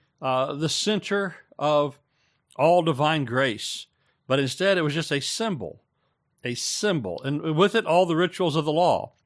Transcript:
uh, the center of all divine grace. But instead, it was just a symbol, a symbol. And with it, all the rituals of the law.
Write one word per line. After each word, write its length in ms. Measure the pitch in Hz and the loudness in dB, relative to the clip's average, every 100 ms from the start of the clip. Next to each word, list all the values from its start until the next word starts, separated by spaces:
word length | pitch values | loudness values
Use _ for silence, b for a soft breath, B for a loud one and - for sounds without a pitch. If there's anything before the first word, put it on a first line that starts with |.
| _ _ | _ _
uh, 320 | 131 127 139 | -2 -2 -2
the 160 | 143 156 | -2 -4
center 680 | - 208 214 - 202 196 - _ - | -2 -2 -2 -2 -4 -4 -8 _ -4
of 420 | 147 147 147 131 _ _ _ _ _ - | 2 2 2 -4 _ _ _ _ _ 2
all 260 | 151 175 | 4 6
divine 420 | 165 131 151 160 123 | 4 0 0 0 0
grace. 640 | 123 135 104 - - - _ _ _ - | 0 0 -2 -8 -10 -14 _ _ _ -2
But 120 | 135 | 0
instead, 380 | 135 - 190 185 | 0 0 2 2
it 60 | |
was 100 | 151 | 2
just 180 | 151 156 | -2 -2
a 80 | 143 | -4
symbol, 640 | - - 226 156 85 - _ _ _ _ _ _ | -4 -4 -4 -4 -8 -12 _ _ _ _ _ _
a 100 | 123 | -8
symbol. 680 | 120 - - 208 170 98 76 | -6 -6 -2 0 0 -4 -6
And 320 | 135 147 160 156 | -6 -4 -2 2
with 180 | 202 | 4
it, 140 | 226 180 | 2 2
all 180 | 170 185 | 4 4
the 100 | 160 | 2
rituals 400 | 175 180 180 151 | 0 0 0 0
of 100 | 151 | 0
the 60 | |
law. 420 | 151 175 110 - - | 2 2 2 -2 -14